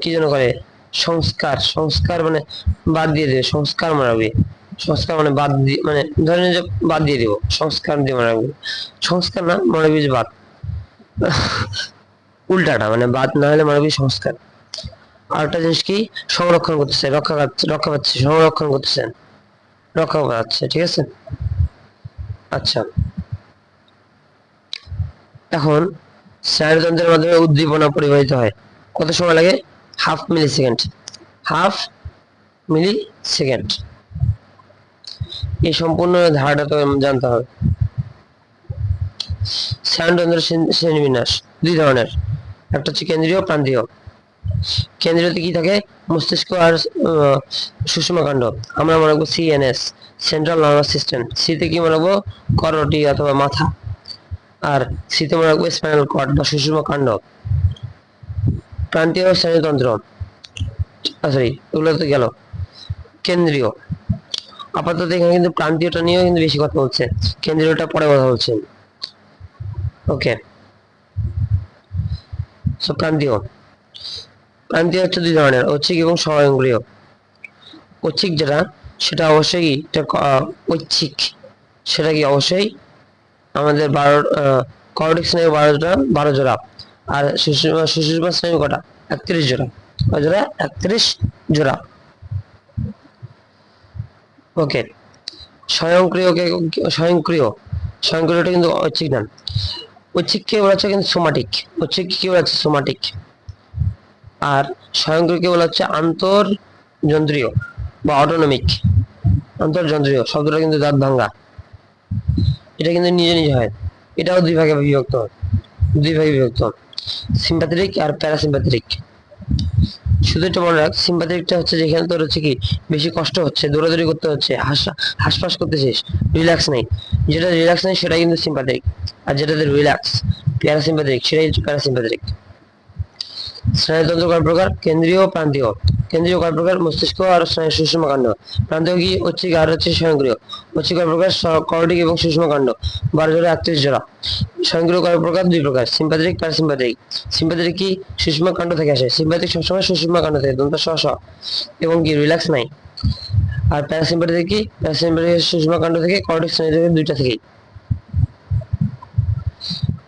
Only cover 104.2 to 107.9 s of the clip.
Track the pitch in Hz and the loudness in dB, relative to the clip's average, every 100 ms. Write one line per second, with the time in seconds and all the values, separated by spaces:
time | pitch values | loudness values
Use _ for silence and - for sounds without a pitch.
104.2 | - - 143 139 143 - - - - 156 | -20 -6 -2 0 0 -6 -8 -4 0 2
105.2 | 170 170 180 175 165 165 196 151 165 165 | 2 2 2 2 2 0 -2 0 -2 0
106.2 | 190 196 196 202 _ - _ - 156 156 | 2 2 2 -2 _ -20 _ -4 0 2
107.2 | 156 147 120 - - - - | 2 0 0 -2 -6 -12 -12